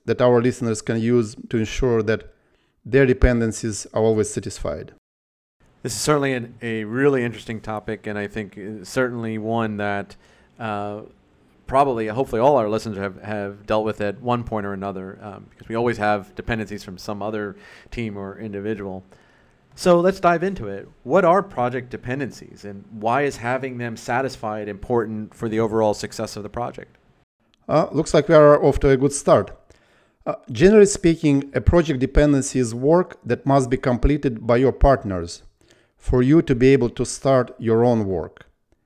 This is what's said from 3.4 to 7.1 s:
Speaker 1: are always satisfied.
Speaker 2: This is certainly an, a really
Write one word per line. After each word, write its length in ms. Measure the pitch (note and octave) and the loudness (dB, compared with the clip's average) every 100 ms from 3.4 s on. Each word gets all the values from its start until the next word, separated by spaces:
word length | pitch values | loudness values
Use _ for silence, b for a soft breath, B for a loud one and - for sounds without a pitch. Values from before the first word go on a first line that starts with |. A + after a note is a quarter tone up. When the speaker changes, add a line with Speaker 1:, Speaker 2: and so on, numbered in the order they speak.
| A2+ G#2+ A2+ G2+ - - | 0 -4 -6 -8 -6 0
Speaker 1:
are 80 | |
always 260 | A2 G#2+ G#2 | 2 2 0
satisfied. 640 | - G2+ - - D#2 - - _ _ _ _ _ _ _ _ | -4 -10 -8 -8 -8 -12 -20 _ _ _ _ _ _ _ _
Speaker 2:
This 120 | C3 | -10
is 60 | A#2+ | -4
certainly 340 | - D3+ C#3 | 0 0 0
an, 200 | B2+ A2+ A#2 | -2 -6 -10
a 220 | A#2 A2+ | -6 -6
really 400 | G#2+ B2 C#3 | -4 0 2